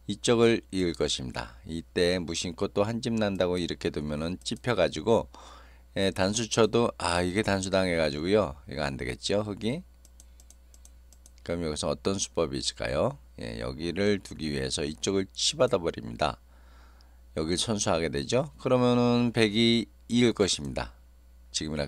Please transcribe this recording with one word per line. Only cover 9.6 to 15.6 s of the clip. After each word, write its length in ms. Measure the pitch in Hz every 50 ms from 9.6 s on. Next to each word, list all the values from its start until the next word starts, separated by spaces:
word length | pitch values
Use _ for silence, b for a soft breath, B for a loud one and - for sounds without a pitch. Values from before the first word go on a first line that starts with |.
| - 110 135 175 185 - - - - - - - - - - - - - - - - - - - - - - - - - - - - - - - -
그럼 200 | - 85 87 85
여기서 240 | 78 76 - - 78
어떤 320 | 73 - - 98 98 101
수법이 380 | - - - 87 82 71 67 65
있을까요? 600 | - - - - - 58 65 76 95 123 143 - - - - -
예, 200 | - 57 57 55
여기를 600 | 58 64 65 67 80 85 80 92 101 104 104 92
두기 320 | - - - - 78 76
위해서 320 | 71 67 65 65 - 82 76
이쪽을 440 | 73 78 - - 104 98 98 95 - -
치받아 440 | - - - - 151